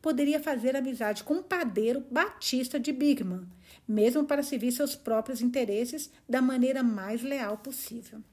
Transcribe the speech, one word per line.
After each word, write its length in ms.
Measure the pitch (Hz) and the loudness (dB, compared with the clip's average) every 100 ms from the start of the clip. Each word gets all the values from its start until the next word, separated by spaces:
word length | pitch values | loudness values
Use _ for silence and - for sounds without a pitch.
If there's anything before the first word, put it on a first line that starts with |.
poderia 360 | 320 262 285 302 | 0 2 2 2
fazer 380 | 302 262 240 269 | 0 0 0 0
amizade 480 | 262 247 214 208 | -2 -2 -2 -2
com 100 | - | -2
um 80 | 320 | -2
padeiro 600 | - 359 277 190 226 247 - | 0 -2 0 0 0 0 0
batista 680 | 254 403 - - 254 254 294 | 0 0 -2 -2 -2 -2 -2
de 140 | 240 | -2
Birmingham, 540 | 254 294 277 185 185 180 - - - - | 2 4 4 0 -6 -10 -20 -20 -18 -2
mesmo 380 | 214 220 269 | 4 4 4
para 180 | 294 285 | 2 0
servir 280 | 285 262 240 | 0 -2 -2
seus 220 | 247 285 | 0 -2
próprios 460 | - - 220 226 247 | -2 -2 -2 0 -2
interesses 720 | 247 254 226 202 240 311 - - - | 0 0 0 0 -2 -6 -12 -16 -2
da 140 | 254 | 2
maneira 400 | 254 254 247 269 | 2 4 2 4
mais 400 | 247 208 190 233 | 2 0 -4 -4
leal 340 | 262 277 214 214 | -4 -4 -4 -6
possível. 640 | 269 262 - 233 - 220 - | -8 -10 -10 -12 -14 -18 -20